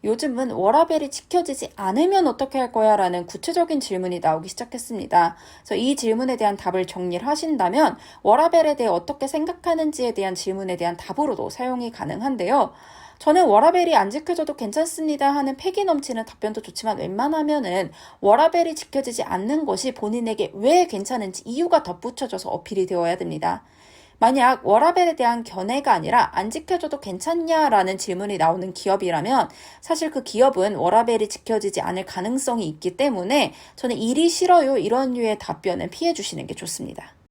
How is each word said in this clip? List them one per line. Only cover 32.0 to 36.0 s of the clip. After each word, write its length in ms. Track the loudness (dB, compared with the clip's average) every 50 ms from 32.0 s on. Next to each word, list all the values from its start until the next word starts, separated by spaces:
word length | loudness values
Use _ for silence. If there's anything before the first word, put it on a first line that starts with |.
| -6
가능성이 640 | -8 -8 -6 -4 -4 -4 -2 -2 -2 -2 -2 -4
있기 300 | -6 -8 -6 -6 -8 -2
때문에 560 | 0 -2 0 0 -2 -2 0 2 0 0 0 -4 -14 -20 -20 _
저는 200 | -6 -4 -4 -4
"일이 320 | -2 -2 0 2 2 2 2
싫어요." 480 | 2 2 4 6 6 6 6 4 2
이런 380 | 0 0 0 0 0 0 0 -2
류의 240 | -2 0 -2 -2 -4
답변은 520 | -4 -10 -10 -4 -4 -4 -4 -4 -6 -10
피해 240 | -8 -2